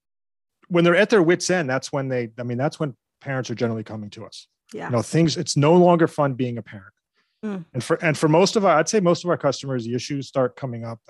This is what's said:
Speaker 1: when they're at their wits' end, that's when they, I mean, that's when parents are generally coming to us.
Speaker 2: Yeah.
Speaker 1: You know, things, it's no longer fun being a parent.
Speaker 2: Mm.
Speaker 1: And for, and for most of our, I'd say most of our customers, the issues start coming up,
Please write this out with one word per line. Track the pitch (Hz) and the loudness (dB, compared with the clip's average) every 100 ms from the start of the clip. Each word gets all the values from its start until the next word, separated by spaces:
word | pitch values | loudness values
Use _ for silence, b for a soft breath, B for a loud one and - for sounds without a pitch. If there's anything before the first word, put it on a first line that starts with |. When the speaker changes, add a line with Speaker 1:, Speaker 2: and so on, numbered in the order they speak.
| _ _ _ _ _ _ _ | _ _ _ _ _ _ _
Speaker 1:
when | 175 | 2
they're | 170 175 | 4 4
at | 214 | 4
their | 220 | 4
wits' | 165 175 - | 4 2 0
end, | 180 139 | -2 0
that's | 131 - | -4 -4
when | 143 135 | -6 -2
they, | 127 117 113 | -4 -4 -8
I | |
mean, | 123 120 | -6 -2
that's | 147 - | -2 -2
when | 151 - _ _ | -6 -6 _ _
parents | 139 135 120 | -8 -6 -6
are | |
generally | 113 117 113 | -4 -2 -4
coming | 107 110 104 | -8 -12 -12
to | 110 | -14
us. | 98 - - _ _ | -18 -20 -20 _ _
Speaker 2:
Yeah. | 214 170 | -14 -4
Speaker 1:
You | 117 | -4
know, | |
things, | - 156 165 123 | 0 2 2 0
it's | 131 147 | -4 2
no | 143 | 4
longer | 180 175 175 165 | 6 6 4 2
fun | - 143 | 0 -4
being | 123 127 117 | -2 -6 -6
a | |
parent. | - 104 98 _ _ _ _ _ | -12 -18 -20 _ _ _ _ _
Speaker 2:
Mm. | 214 196 165 | -12 -12 -10
Speaker 1:
And | 123 | -10
for, | - 165 | -4 -2
and | 170 147 | 0 0
for | 156 | 4
most | 160 190 233 | 4 4 4
of | |
our, | 196 156 | 4 4
I'd | 165 | 2
say | 220 | 0
most | 175 170 | 2 0
of | 175 | -2
our | 160 | -2
customers, | 143 - 139 127 | -2 -2 -6 -6
the | 113 | -4
issues | 120 - 143 127 | -6 -6 -8 -6
start | 139 123 - | -2 -2 -4
coming | 131 117 | -10 -10
up, | 117 117 _ | -10 -12 _